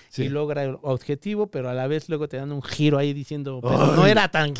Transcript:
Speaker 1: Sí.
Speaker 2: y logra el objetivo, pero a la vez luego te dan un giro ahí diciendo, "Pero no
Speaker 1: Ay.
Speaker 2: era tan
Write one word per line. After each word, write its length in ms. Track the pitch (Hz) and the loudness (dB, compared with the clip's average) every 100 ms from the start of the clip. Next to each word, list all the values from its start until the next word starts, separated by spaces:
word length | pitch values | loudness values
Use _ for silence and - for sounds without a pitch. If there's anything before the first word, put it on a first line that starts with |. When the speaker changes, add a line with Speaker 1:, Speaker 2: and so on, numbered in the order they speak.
| _ | _
Speaker 1:
Sí. 140 | - | -6
Speaker 2:
y 60 | 135 | -4
logra 340 | 143 151 143 | -2 -2 -2
el 140 | 135 131 | -4 -6
objetivo, 640 | 147 127 - 143 202 208 208 | -4 -4 -4 -6 -4 -4 -4
pero 240 | 143 123 | -6 -6
a 60 | 127 | -4
la 100 | 131 | -4
vez 240 | 156 160 | -4 -4
luego 180 | 151 147 | -6 -6
te 100 | 135 | -8
dan 140 | 139 | -8
un 120 | 143 | -8
giro 340 | - - 147 139 | -6 0 2 2
ahí 160 | 143 | 0
diciendo, 460 | 143 135 147 139 127 | -4 -8 -8 -8 -4
"Pero 340 | 120 143 143 151 | 0 4 6 6
no 80 | 190 | 6
Speaker 1:
Ay. 60 | |
Speaker 2:
era 180 | 214 190 | 6 4
tan 200 | - 147 | 0 -2